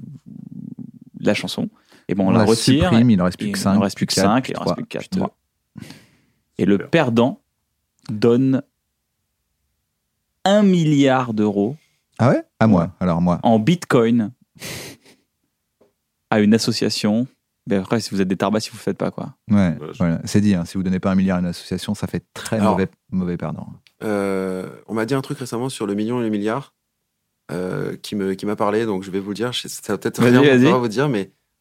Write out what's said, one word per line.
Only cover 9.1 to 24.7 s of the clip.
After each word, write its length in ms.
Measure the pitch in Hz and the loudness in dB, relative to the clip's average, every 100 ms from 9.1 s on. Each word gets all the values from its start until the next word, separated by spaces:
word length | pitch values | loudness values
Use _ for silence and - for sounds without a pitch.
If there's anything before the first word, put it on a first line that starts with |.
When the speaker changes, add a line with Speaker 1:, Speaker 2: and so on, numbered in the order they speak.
| _ _ _ _ _ _ _ _ _ _ _ _ _ | _ _ _ _ _ _ _ _ _ _ _ _ _
Speaker 1:
un 200 | 190 208 | 0 4
milliard 680 | 202 180 156 143 135 131 123 | 4 4 4 4 4 4 0
d'euros. 440 | 107 107 101 104 151 _ _ _ - | 0 0 2 0 -4 _ _ _ 0
Speaker 2:
Ah 120 | 117 | 2
ouais ? 120 | 285 - - | 2 -2 0
À 80 | 113 | 4
moi, 160 | 92 | 4
Speaker 1:
Ouais. 60 | 82 - | 2 -2
Speaker 2:
alors 220 | 90 82 | -2 2
moi. 180 | 87 85 | 2 2
Speaker 1:
En 160 | 117 113 | 2 2
bitcoin. 720 | 110 175 - 131 113 120 104 - _ _ - - - - _ _ _ _ _ _ _ _ _ _ _ _ _ | 2 0 0 2 4 2 -2 -8 _ _ -14 -14 -16 -20 _ _ _ _ _ _ _ _ _ _ _ _ _
À 100 | 110 | 2
une 140 | 104 | 4
association, 720 | 113 - 110 107 - 107 110 131 _ _ _ - | 4 2 -2 -4 -2 -2 0 -4 _ _ _ -4
ben 140 | 98 | -4
après, 200 | 92 117 | 0 -2
si 100 | - | -2
vous 100 | 98 | -2
êtes 80 | 95 | -2
des 80 | 95 | 0
tarbas, 240 | 98 110 | 0 0
si 100 | - | -4
vous 60 | 104 | -8
le 60 | |
faites 160 | - - | -8 -4
pas, 120 | - | -6
quoi. 240 | - 147 - - | -6 -12 -12 0
Speaker 2:
Ouais, 260 | 104 90 78 | 2 2 0
Speaker 4:
Ouais, 80 | 76 | -8
je 60 | - | -2
Speaker 2:
voilà. 220 | 85 82 | -2 -2
C'est 160 | - 104 | 0 2
dit, 140 | 104 | 2
hein, 100 | 92 | 2
si 120 | 85 98 | -2 -4
vous 60 | |
donnez 180 | 92 92 | -4 -2
pas 100 | 98 | 0
un 40 | |
milliard 220 | 95 95 90 | 2 2 0
à 20 | |
une 60 | 90 | -2
association, 480 | 87 - 92 - | -6 -8 -8 -6
ça 120 | 104 113 | -6 -6
fait 180 | 87 - | -6 -10
très 240 | - - 110 | -14 -6 0
Speaker 4:
Alors, 140 | 104 | 0
Speaker 2:
mauvais, 160 | 95 95 - _ | 0 -2 -6 _
mauvais 260 | 92 90 87 | -6 -4 -4
perdant. 320 | 80 78 - - _ _ | -8 -10 -12 -18 _ _
Speaker 4:
euh, 640 | 110 104 98 95 95 92 - | -4 -2 -2 -2 -4 -6 -10